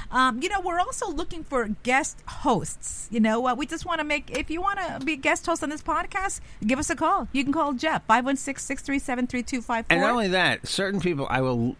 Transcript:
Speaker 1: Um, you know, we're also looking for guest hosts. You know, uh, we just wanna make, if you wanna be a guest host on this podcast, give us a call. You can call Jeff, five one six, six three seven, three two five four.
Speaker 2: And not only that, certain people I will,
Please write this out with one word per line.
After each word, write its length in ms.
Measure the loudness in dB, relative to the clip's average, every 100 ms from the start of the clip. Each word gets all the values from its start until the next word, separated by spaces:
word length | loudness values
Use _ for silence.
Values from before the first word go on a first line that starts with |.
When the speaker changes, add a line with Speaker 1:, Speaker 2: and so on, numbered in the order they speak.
| -2
Speaker 1:
Um, 320 | 2 4 2
you 60 | -2
know, 120 | -2
we're 180 | 0 0
also 320 | 0 -2 -4
looking 320 | -4 -4 -6
for 240 | -4 -2 -2 -2
guest 340 | 0 2 0 -6 -12
hosts. 800 | -2 2 2 0 -6 -8 -8 -2
You 80 | 2
know, 260 | 4 4 2
uh, 60 |
we 140 | 0 -2
just 180 | -6 -4
wanna 200 | -2 0
make, 260 | -2 -2 -4
if 140 | -4
you 120 | -2
wanna 380 | -2 -2 -4 -4
be 100 | -4
a 40 | 0
guest 280 | 2 2 0
host 160 | -2
on 60 | -2
this 140 | -4
podcast, 560 | -2 -2 -2 -2 -4 -4 -10 -4 0
give 140 | 0
us 100 | 0
a 60 | 0
call. 320 | 2 2 0
You 100 | 0
can 80 | 0
call 200 | 2 0
Jeff, 300 | 0 0 0 4
five 160 | 4 4
one 120 | 0
six, 260 | -2 -6
six 180 | -6 -6
three 180 | -2 -2
seven, 280 | 0 -2 0
three 160 | -2
two 180 | -2 -4
five 240 | -2 -2 2
four. 80 |
Speaker 2:
And 80 | 4
not 100 | 4
only 180 | 2 2
that, 360 | 4 2 2 -2
certain 360 | -2 0 0
people 260 | 0 0 0
I 120 | 2
will, 340 | 2 2 0